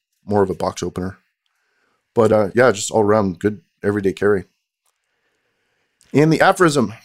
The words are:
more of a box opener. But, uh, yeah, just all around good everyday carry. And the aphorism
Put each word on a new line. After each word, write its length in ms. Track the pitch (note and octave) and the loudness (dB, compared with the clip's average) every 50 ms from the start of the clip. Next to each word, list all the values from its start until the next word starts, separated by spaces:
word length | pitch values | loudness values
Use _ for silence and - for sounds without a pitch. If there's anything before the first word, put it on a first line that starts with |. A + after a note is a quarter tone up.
| _ _ _ _ _ | _ _ _ _ _
more 160 | G2 G2+ G#2 | -2 0 0
of 80 | G2 F#2 | 0 0
a 60 | F2 | -2
box 260 | - F2 F#2 - - | -6 -6 -8 -6 -8
opener. 380 | F2+ F2 - F2+ F2+ F#2 - - _ _ _ _ _ _ _ _ _ _ _ _ _ _ _ _ _ _ _ | -10 -10 -8 -8 -8 -8 -10 -14 _ _ _ _ _ _ _ _ _ _ _ _ _ _ _ _ _ _ _
But, 160 | A#2+ A2 G#2+ | 2 2 4
uh, 180 | G#2+ G#2+ G#2+ F2+ - | 2 2 0 0 0
yeah, 160 | A#2 B2+ B2+ | 2 2 2
just 180 | G2+ G#2 - - | 0 -2 -4 -4
all 140 | - A2 G#2 | -2 0 0
around 360 | G2+ G#2+ A2 G2+ F#2+ E2+ E2 | 2 2 0 0 -2 -4 -4
good 220 | - G#2 G#2 F2+ - _ _ _ - | -4 -4 -4 -6 -12 _ _ _ -6
everyday 300 | G2+ G#2 G#2 F#2+ F#2+ F2+ | -4 -4 -2 -2 -4 -4
carry. 320 | - F#2+ G#2 G2+ F#2+ F#2 - _ _ _ _ _ _ _ _ _ _ _ _ _ _ _ _ _ _ _ _ _ _ _ _ _ _ _ _ _ _ _ _ - | -2 0 0 0 0 -4 -8 _ _ _ _ _ _ _ _ _ _ _ _ _ _ _ _ _ _ _ _ _ _ _ _ _ _ _ _ _ _ _ _ 0
And 200 | C3+ D3+ D#3+ D#3 | 2 2 4 4
the 80 | - | 4
aphorism 540 | D3 F#3 F#3+ - F3+ D#3+ C#3 D3 A2+ G2+ A2 - - | 2 2 4 4 2 2 2 0 -2 -2 -6 -10 -4